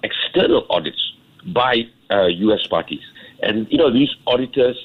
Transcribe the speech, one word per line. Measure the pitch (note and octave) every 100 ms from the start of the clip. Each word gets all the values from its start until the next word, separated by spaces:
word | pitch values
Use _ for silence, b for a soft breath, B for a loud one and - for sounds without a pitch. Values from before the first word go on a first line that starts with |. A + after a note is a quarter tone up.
external | A3+ - - E3+ F#3 C#3 -
audits | F2+ D2+ - - - _ _ -
by, | F2+ B2+ A#2+ A#2 _ _
uh, | G2+ F#2
U | F2 G#2
S | A#2+ G2+
parties. | F2 E2 - - - B B
And, | - G#2+ G#2+
you | -
know, | D#3
these | A#2+ C#3+ - -
auditors | B2 C3 - B2+ B2